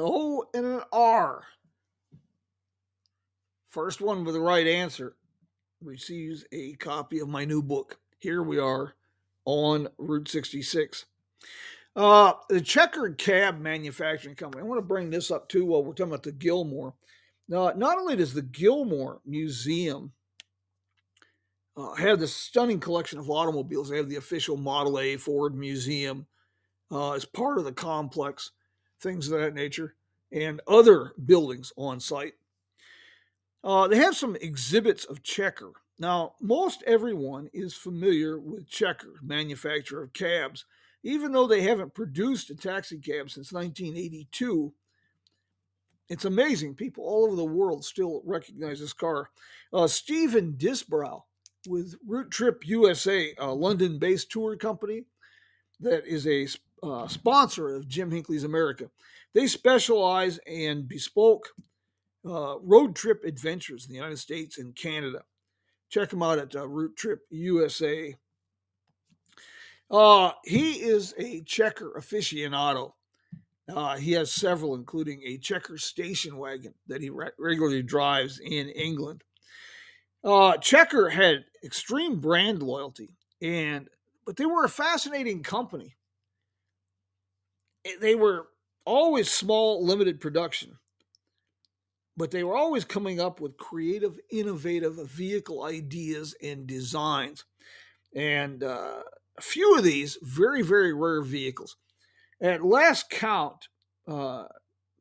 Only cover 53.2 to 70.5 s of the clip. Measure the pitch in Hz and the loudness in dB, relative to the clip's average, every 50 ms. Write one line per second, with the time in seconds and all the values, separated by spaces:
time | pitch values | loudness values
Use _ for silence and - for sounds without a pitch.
53.2 | 165 151 143 - 139 135 131 139 160 190 208 180 185 180 156 143 160 180 185 180 | 0 -2 -4 -6 -6 -4 -2 0 0 0 2 2 2 0 0 0 0 2 0 0
54.2 | - - - 220 220 220 214 190 - 226 208 - - 202 214 226 247 - _ _ | -2 -6 -6 -4 -4 -4 -4 -4 -4 -6 -6 -4 -6 -8 -8 -8 -10 -14 _ _
55.2 | _ _ _ _ _ _ _ _ _ _ _ - 160 247 202 160 - - 165 151 | _ _ _ _ _ _ _ _ _ _ _ -6 -2 0 0 0 0 -2 -4 -2
56.2 | 135 156 147 139 135 135 - - _ _ _ _ - 156 139 117 117 - - - | 0 0 0 0 0 -4 -8 -10 _ _ _ _ -10 -8 -8 -8 -8 -10 -10 -4
57.2 | - 233 262 285 269 185 - - 160 143 135 135 143 135 131 165 185 175 160 170 | 0 4 6 6 6 6 2 -4 -6 -6 -6 -6 -8 -8 -6 -6 -4 -4 -4 -6
58.2 | 151 - 160 151 143 151 151 160 165 143 127 - 127 - _ _ _ _ - - | -4 -4 -4 -4 -4 -2 0 0 0 0 -2 -6 -12 -16 _ _ _ _ -20 -20
59.2 | - _ - 214 277 240 - - - 240 262 226 - - 233 214 190 185 185 185 | -14 _ 2 2 2 2 2 2 4 6 6 6 4 4 2 4 4 4 2 2
60.2 | 185 185 170 165 - - 160 165 156 151 147 147 139 123 - 147 - - - 208 | 2 0 -2 -4 -8 -12 -8 -4 -4 -4 -4 -4 -6 -8 -10 -10 -10 -4 2 6
61.2 | 214 226 220 - - - - - - _ _ _ _ _ _ _ _ _ _ _ | 6 6 6 6 2 -8 -20 -20 -20 _ _ _ _ _ _ _ _ _ _ _
62.2 | - 185 180 165 147 139 143 - - 180 196 240 294 233 165 - - 220 214 214 | -14 -10 -8 -6 -6 -6 -8 -8 4 8 10 10 10 8 4 -2 0 0 0 0
63.2 | - 165 151 127 120 156 170 185 - - 143 120 127 131 131 127 143 160 156 131 | -2 -6 -8 -6 -6 -6 -6 -6 -8 -12 -14 -16 -16 -16 -14 -12 -12 -10 -10 -10
64.2 | - - 151 165 160 156 - - 127 123 120 - - 160 156 151 147 135 127 - | -10 -10 -10 -10 -10 -12 -12 -14 -16 -14 -14 -12 -10 -8 -6 -6 -6 -6 -8 -10
65.2 | - _ _ _ _ _ _ _ _ _ _ _ _ _ - 214 202 - - 180 | -14 _ _ _ _ _ _ _ _ _ _ _ _ _ -2 -2 -2 0 -2 -2
66.2 | 170 165 160 151 139 131 143 139 139 135 143 151 160 160 - - - 226 202 - | 0 0 0 0 -2 -4 -6 -8 -8 -8 -6 -6 -6 -6 -6 -8 -6 -6 -6 -6
67.2 | _ _ 165 156 170 180 180 165 160 139 - - 160 147 151 160 160 147 135 - | _ _ -12 -8 -2 0 2 2 2 2 0 -2 -2 -2 -2 -4 -6 -10 -14 -16
68.2 | _ _ _ _ _ _ _ _ _ _ _ _ _ _ _ _ _ _ _ _ | _ _ _ _ _ _ _ _ _ _ _ _ _ _ _ _ _ _ _ _
69.2 | _ _ _ - - - - - - - - _ _ - - 208 214 214 208 196 | _ _ _ -20 -20 -20 -20 -20 -20 -20 -20 _ _ 2 6 8 10 10 10 10
70.2 | 185 175 151 - - - | 8 6 0 -4 -4 -2